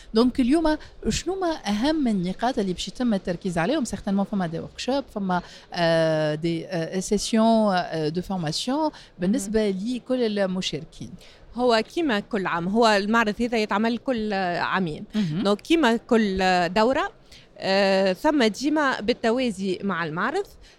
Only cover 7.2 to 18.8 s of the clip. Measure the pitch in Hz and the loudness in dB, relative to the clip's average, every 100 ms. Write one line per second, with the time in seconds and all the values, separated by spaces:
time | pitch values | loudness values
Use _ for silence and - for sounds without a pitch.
7.2 | - 226 226 226 208 180 160 160 151 170 | 0 2 4 4 4 2 0 -2 -2 -2
8.2 | 175 185 156 - - 285 302 - - - | -4 -4 -4 -4 -4 -2 -2 -4 -14 -4
9.2 | 190 254 - 220 208 185 220 247 - 254 | -2 0 0 0 0 -2 -4 -6 -2 -2
10.2 | 226 202 190 185 180 147 160 - 117 - | 0 0 -2 -2 -4 -8 -10 -16 -18 -18
11.2 | - - - 226 247 220 220 339 311 208 | -20 -20 -12 -2 2 2 0 -2 0 0
12.2 | 202 208 170 170 175 220 226 202 202 233 | -2 -4 -2 -2 0 4 4 4 2 2
13.2 | 214 208 233 233 214 214 226 233 - 233 | 2 0 -2 0 0 0 0 -2 -2 -2
14.2 | 214 196 180 170 123 185 175 - 208 214 | -2 -2 -2 -2 0 0 -2 -6 -6 -2
15.2 | 175 160 190 208 - 330 247 233 - 226 | -2 0 0 0 2 2 4 2 2 2
16.2 | 208 190 185 180 170 214 226 269 392 - | 4 2 2 2 2 2 2 2 -2 -8
17.2 | - - - - 190 196 196 190 196 185 | -20 -20 -20 -8 0 2 4 4 2 2
18.2 | 302 302 220 190 277 311 | 2 4 2 2 0 0